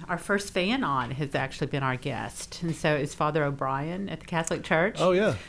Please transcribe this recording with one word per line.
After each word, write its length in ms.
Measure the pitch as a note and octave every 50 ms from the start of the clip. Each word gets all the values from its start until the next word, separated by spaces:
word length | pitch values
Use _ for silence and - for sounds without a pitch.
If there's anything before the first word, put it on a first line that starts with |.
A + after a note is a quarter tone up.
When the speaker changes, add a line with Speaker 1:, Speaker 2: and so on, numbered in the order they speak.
| D#3+ -
Speaker 1:
our 120 | F3+ E3+
first 340 | - - G3+ G3+ G3+ - -
fan 300 | F#3+ F3+ F#3+ A#3 C4+ B3
on 260 | D#3 C#3 C3 B2 A#2
has 220 | B2+ B2+ D#3 C3+ -
actually 340 | C#3+ C3+ C3+ - - D#3 B2+
been 140 | - C#3+
our 140 | C3+ C3 B2+
guest, 680 | B2 - C#3+ B2 A2 A2 G#2 - - - - - -
and 140 | - E3 D#3
so 180 | - - D#3+ D3+
it's 220 | D3 C3+ C#3+ -
Father 280 | - D#3 D3+ D3+ D#3+ D3
O'Brien 640 | C#3+ C#3 C3+ C#3 C3+ C3+ C3+ C#3+ D#3+ F3 F#3 G3+ F#3+
at 100 | E3 D#3+
the 80 | - -
Catholic 340 | - E3 E3 - F3+ D3+ -
Church. 340 | - F3+ D#3+ E3+ G#3 A3+ -
Speaker 2:
Oh, 120 | D#3+ F3+ F#3
yeah. 200 | F3+ G#3+ G#3 C3 F#2+ -